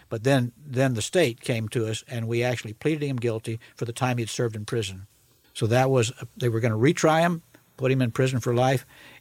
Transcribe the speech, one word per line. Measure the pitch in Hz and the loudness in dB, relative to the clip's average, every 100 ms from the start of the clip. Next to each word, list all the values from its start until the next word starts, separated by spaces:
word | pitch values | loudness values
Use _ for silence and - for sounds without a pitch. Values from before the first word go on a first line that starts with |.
| - | -10
but | 113 | -2
then, | 127 135 120 - 147 | 2 2 2 -6 -6
then | 127 135 113 | 0 0 0
the | |
state | - 185 135 117 | 0 2 2 0
came | - 117 110 | -4 -4 -2
to | 123 110 | -4 -4
us, | 107 - | -6 -8
and | 117 113 | -6 -2
we | 120 | -2
actually | 123 120 110 | 0 -2 -8
pleaded | - 151 156 143 | -6 -4 -2 -4
him | 127 | -2
guilty | 120 110 - 113 - - | -2 -4 -6 -10 -10 -10
for | 120 | -8
the | |
time | - 127 120 | -2 -2 0
he'd | 110 | -4
served | - 120 110 | -2 -4 -4
in | 104 | -6
prison. | 117 95 95 98 _ _ _ _ | -4 -6 -8 -18 _ _ _ _
So | - 107 | -2 2
that | 127 131 | 4 4
was, | 131 113 - | 4 2 -4
uh, | 120 - | -14 -4
they | 123 | -2
were | 113 | 0
gonna | 117 110 | 0 4
retry | 139 - 160 160 | 2 4 4 4
him, | 170 160 - - _ - | 2 -2 -8 -20 _ -4
put | 131 | 0
him | 135 | 2
in | 123 | 0
prison | - 131 131 | 2 0 0
for | 127 120 | 0 2
life, | 131 135 - - - - | 2 2 -4 -20 -20 -12